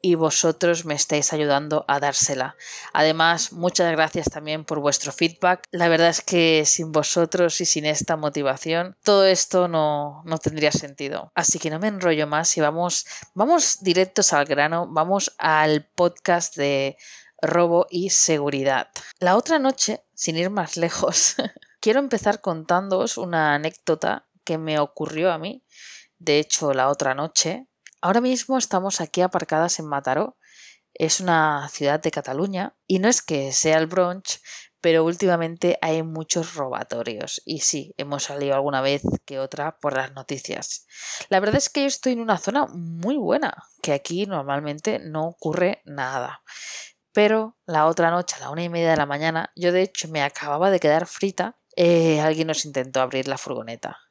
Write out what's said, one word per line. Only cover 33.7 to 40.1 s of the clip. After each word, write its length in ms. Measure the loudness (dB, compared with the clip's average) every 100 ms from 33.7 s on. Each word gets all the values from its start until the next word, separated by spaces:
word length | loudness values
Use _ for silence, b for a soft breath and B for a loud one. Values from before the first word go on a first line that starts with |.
| 4
el 100 | 2
Bronx, 540 | 0 0 -2 -8 -10 B B B _
pero 220 | 4 4
últimamente 760 | 4 2 2 2 0 0 0 2
hay 220 | 0 0
muchos 520 | -2 -8 -4 -4 -4 -6
robatorios. 840 | -6 -6 -6 -6 -6 -8 -8 -10 -8
Y 140 | -4
sí, 340 | -2 -4 -8 -10
hemos 260 | -8 -6
salido 320 | -6 -4 0 0
alguna 260 | 2 0
vez 200 | 0 0 -2 -4 -6
que 140 | -8
otra 380 | -8 -6 -8 -4
por 160 | -4 -2
las 180 | -4